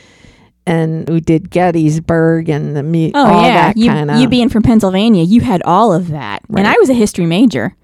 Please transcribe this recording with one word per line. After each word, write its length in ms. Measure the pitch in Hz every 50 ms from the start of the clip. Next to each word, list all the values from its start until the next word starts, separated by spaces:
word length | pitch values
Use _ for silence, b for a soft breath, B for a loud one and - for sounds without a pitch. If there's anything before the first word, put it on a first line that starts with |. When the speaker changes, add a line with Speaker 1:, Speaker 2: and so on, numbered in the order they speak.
| b b b b b b b b b b b _ _
Speaker 1:
and 420 | 190 170 165 160 160 160 160 - -
we 120 | 165 165
did 300 | 160 - 165 156 - -
Gettysburg 1000 | - 175 180 180 165 170 160 151 151 160 160 - 165 165 160 165 165 165 165 165
and 280 | 151 143 151 147 143
the 60 | 147 143
mu-, 260 | 156 170 165 160 160 -
Speaker 2:
Oh, 120 | 285 285
Speaker 1:
all 160 | 220 - - -
Speaker 2:
yeah. 220 | - 233 - - -
Speaker 1:
that 80 | 202
Speaker 2:
You, 140 | 226 226 240
Speaker 1:
kinda 300 | - - 151 - - 226
Speaker 2:
you 80 | 262 233
being 200 | 254 247 240 -
from 140 | - 220 214
Pennsylvania, 600 | - 233 214 208 190 185 190 208 233 220 180 165
you 160 | 170 214 240
had 200 | 233 254 202 165 -
all 280 | - 170 190 226 233 175
of 160 | 160 185 175
that. 340 | 151 151 127 104 101 - - -
And 100 | 220 -
Speaker 1:
Right. 80 | 196
Speaker 2:
I 100 | 214 294 480
was 100 | 415 262
a 40 | 262
history 320 | 240 214 202 - - 175
major 480 | 165 165 185 254 233 - 131 104 - - B